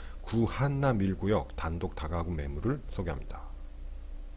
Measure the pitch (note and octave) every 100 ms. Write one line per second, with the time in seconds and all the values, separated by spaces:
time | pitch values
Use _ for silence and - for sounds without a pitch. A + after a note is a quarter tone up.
0 | - - - A2+ A2 - C#3+ C#3 C#3 A2+
1 | F#2+ F#2 F#2+ G#2 - - D#2+ E2+ F2+ -
2 | D#2 E2+ E2 D#2+ C#2+ C#2+ G2+ C#3 - -
3 | F2 D2+ - - - - - - - -
4 | - - -